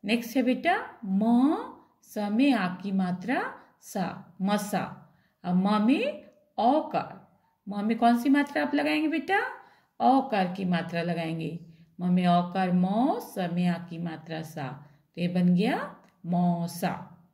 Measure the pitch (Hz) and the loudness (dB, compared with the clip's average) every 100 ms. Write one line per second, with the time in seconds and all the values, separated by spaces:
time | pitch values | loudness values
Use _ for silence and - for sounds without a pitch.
0 | 202 233 240 269 240 254 330 392 494 - | 0 -2 0 -2 0 0 0 -2 -4 -12
1 | 202 190 220 240 269 370 480 - _ _ | -2 0 4 4 4 2 -4 -16 _ _
2 | _ - 202 214 285 233 180 180 196 190 | _ -6 -2 2 4 2 0 -4 -4 -2
3 | 185 180 190 294 494 - - _ - 208 | 0 -2 -2 -4 -4 -10 -20 _ -12 -6
4 | 180 - - _ 190 202 - 185 123 - | -6 -6 -18 _ 0 0 0 -4 -4 -10
5 | - _ _ _ 175 180 196 214 214 311 | -20 _ _ _ 0 2 4 4 4 2
6 | 523 605 - _ _ - 226 294 302 160 | 0 -6 -16 _ _ 0 2 2 0 -4
7 | - - - _ _ _ - 208 208 233 | -6 -14 -20 _ _ _ -10 -4 -2 2
8 | 233 240 285 277 285 311 294 285 294 302 | 4 4 4 4 2 -2 -2 0 0 0
9 | 311 320 330 392 480 - - _ _ _ | 0 -2 0 -2 -2 -10 -20 _ _ _
10 | - - - 208 185 180 185 175 175 170 | 4 4 2 0 0 -2 -2 -2 -2 -4
11 | 170 165 160 165 160 170 - - _ - | -2 -2 -4 -4 -6 -8 -14 -20 _ -6
12 | 180 180 180 175 175 190 185 180 180 208 | 0 2 4 4 2 -2 0 2 2 2
13 | 269 453 - - 180 175 180 170 - 165 | 0 0 -6 -6 -4 0 0 -2 -6 -10
14 | 170 160 - 160 160 - 135 143 - _ | -8 -10 -10 -10 -8 -10 -10 -10 -18 _
15 | _ - 175 180 180 180 220 370 571 - | _ -4 -2 2 4 4 2 0 -4 -14
16 | _ _ 170 175 175 170 170 - 180 - | _ _ -4 0 2 0 -4 -4 -6 -6
17 | - - _ | -12 -20 _